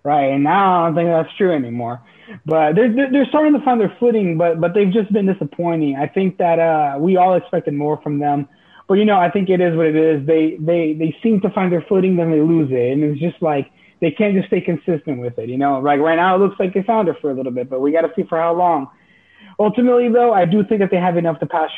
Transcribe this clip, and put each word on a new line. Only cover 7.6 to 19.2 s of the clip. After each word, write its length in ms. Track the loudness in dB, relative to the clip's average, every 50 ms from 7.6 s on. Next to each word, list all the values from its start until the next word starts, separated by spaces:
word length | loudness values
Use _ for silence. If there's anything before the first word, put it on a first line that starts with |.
| -4 -4 -4
more 260 | -4 -2 -2 -4 -4
from 200 | -4 -4 -4 -2
them. 280 | -2 -2 -2 -2 -4 -6 _ _ _ _ _ -12 -4 0
But, 60 | 2
you 100 | 2 4
know, 140 | 4 4 4
I 100 | 2 2
think 220 | 0 0 0 0
it 100 | 0 2
is 160 | 2 2 2
what 100 | 2 0
it 100 | 2 2
is. 280 | 2 2 2 2 0 0
They, 320 | 0 2 2 2 0 -2 -4
they, 320 | -2 -2 0 0 0 -2 -2
they 240 | -2 -4 -4 -4 -2
seem 200 | -2 0 0 0
to 100 | 0 -2
find 220 | -2 -2 -2 -2 -2
their 100 | -2 -2 -2
footing, 260 | 0 0 2 2 0
then 140 | 0 0 0
they 100 | 0 2
lose 300 | 2 2 2 2 0 0
it. 220 | 0 -2 0 0 0
And 100 | 0 -2
it's 180 | -2 -2 -4
just 220 | -4 -6 -6 -4 -4
like, 280 | -2 -2 -4 -6 -8 _ _ _ _ _ _
they 100 | -4 -2
can't 240 | -2 0 0 0 0
just 140 | 0 -2 -2
stay 120 | -2 -2
consistent 600 | -2 -2 -4 -4 -4 -4 -4 -4 -4 -6 -8 -8
with 180 | -8 -8 -8 -8
it, 100 | -8 -8
you 80 | -4 -2
know? 200 | -2 -2 -2 -2
Like, 220 | 0 0 0 0
right 160 | 0 0 0
now, 180 | 2 2 2 2
it 40 | 2
looks 200 | 2 0 0 -2
like 160 | -4 -4 -4
they 80 | -4 -2
found 260 | -2 0 0 0 -2
it 80 | -2 -4
for 100 | -4 -6
a 40 | -6
little 180 | -6 -6 -6 -6
bit, 160 | -6 -6 -6
but 100 | -4 -2
we 120 | -2 0 0
gotta 180 | 0 0 -2 -2
see 80 | -6 -6
for 120 | -4 -2 -2
how 140 | 0 0 0
long. 360 | 0 0 0 0 0 -4 -8 -14 _ _ _ _ _